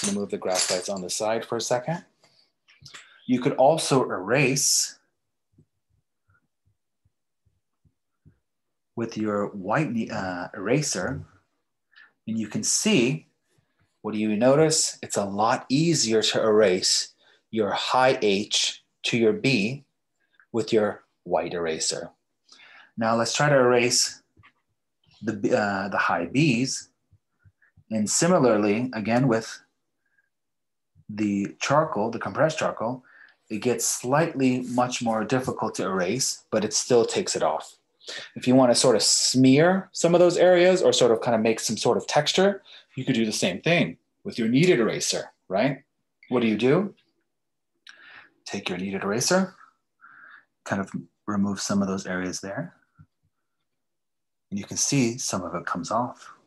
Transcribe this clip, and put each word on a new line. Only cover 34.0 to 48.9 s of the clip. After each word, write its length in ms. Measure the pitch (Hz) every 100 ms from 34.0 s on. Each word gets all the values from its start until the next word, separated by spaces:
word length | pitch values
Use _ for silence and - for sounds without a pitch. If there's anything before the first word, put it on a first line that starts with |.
| 120 143 170 135 131 127
much 400 | 123 123 123 -
more 220 | 117 110
difficult 520 | 104 127 - - 110 -
to 100 | 107
erase, 580 | 95 90 127 - - _
but 140 | 110 107
it 80 |
still 320 | - - 120 113
takes 300 | 107 92 -
it 80 |
off. 320 | 80 78 - _ _ _ - - - -
If 120 | 127
you 80 | 127
wanna 180 | 123
sort 220 | 117 135 107
of 80 |
smear 840 | - - - 127 131 135 170 190 -
some 240 | - 165 175
of 40 |
those 180 | 175 -
areas 440 | 180 180 180 180
or 120 | 123
sort 180 | - 123
of 100 | 113
kinda 160 | 123 113
make 220 | 113 113
some 180 | - 107
sort 200 | 131 104
of 100 | -
texture, 560 | 147 147 - 196 196 - - _ 131
you 80 |
could 120 | 127 113
do 100 | 110
the 80 |
same 280 | - 98 87
thing 360 | 156 170 85 - _ _
with 160 | 101 107
your 80 | 113
kneaded 320 | 131 180 139
eraser, 540 | 101 90 - 90 - _ -
right? 340 | 92 131 - _ _ _ _ _
What 100 | 123
do 80 | 113
you 100 | 104
do? 380 | 123 170 208 - _ _ _ _ _ _ _ _ - - - - - _ -
Take 240 | 101 -
your 80 | -
kneaded 260 | 98